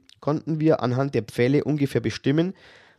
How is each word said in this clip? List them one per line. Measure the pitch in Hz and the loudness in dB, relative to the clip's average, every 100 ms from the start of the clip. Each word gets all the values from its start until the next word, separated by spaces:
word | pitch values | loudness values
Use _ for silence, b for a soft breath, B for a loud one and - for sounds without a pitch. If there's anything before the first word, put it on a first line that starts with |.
| _ _ | _ _
konnten | - 151 - 160 | -4 -2 -2 0
wir | 156 - | 2 2
anhand | 123 123 139 131 | 0 0 0 -2
der | |
Pfähle | 104 - 123 143 | -2 0 2 2
ungefähr | - 151 139 127 | 0 -2 -2 -2
bestimmen, | 113 - 131 151 175 - b b b | -4 -4 0 0 0 -4 b b b